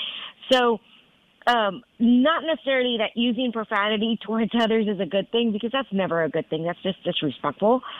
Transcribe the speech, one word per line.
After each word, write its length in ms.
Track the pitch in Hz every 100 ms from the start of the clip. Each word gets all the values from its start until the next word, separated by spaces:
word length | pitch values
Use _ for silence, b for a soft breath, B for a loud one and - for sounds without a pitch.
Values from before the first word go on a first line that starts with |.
| B B B B -
So, 280 | 254 240 214 _ b b b _ _
um, 380 | 233 240 202 175 - -
not 440 | 233 247 285 330
necessarily 520 | 320 311 269 262 247 226
that 120 | 208
using 360 | 226 247 233 247
profanity 680 | 226 208 208 208 214 226 226
<laughs> 40 |
towards 260 | - 226 220 240
others 300 | 220 226 214
is 120 | 190
a 60 |
good 240 | 170 196 -
thing, 200 | 233 233
because 200 | 208 233
that's 180 | 269 -
never 320 | 196 175 165
a 60 | 156
good 200 | 160 -
thing. 140 | 160
That's 180 | 165 175
just 200 | 190 -
disrespectful. 800 | - - 151 - 147 - 208 254 -